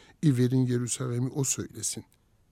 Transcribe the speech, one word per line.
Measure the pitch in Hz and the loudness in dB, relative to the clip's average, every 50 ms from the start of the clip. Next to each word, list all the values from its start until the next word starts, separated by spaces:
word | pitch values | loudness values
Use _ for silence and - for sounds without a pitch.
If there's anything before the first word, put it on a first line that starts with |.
| - - - - | -20 -20 -6 2
İverin | - 151 131 120 127 123 131 131 127 | 2 4 4 4 4 4 4 2 2
Yerusalem'i | 123 123 120 123 113 - - 131 127 120 120 127 127 | 2 0 -2 -2 -4 -4 -4 -4 -4 -2 -2 -2 -2
o | - 151 135 | -2 -2 -2
söylesin. | - - - 190 - - 110 107 - - 110 - _ _ _ _ _ _ _ _ _ | -2 -2 -4 -6 -8 -8 -8 -6 -6 -6 -6 -12 _ _ _ _ _ _ _ _ _